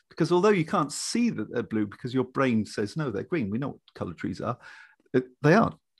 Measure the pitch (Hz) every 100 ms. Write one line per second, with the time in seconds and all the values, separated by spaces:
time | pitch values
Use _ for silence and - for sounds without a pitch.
0 | _ - 160 175 208 202 156 190 143 -
1 | - 226 240 107 107 123 107 110 101 -
2 | 123 131 127 135 135 113 104 - 107 156
3 | 143 95 - 170 101 110 139 - _ -
4 | 95 82 95 95 107 123 - - - _
5 | _ 127 127 _ 147 196 - - _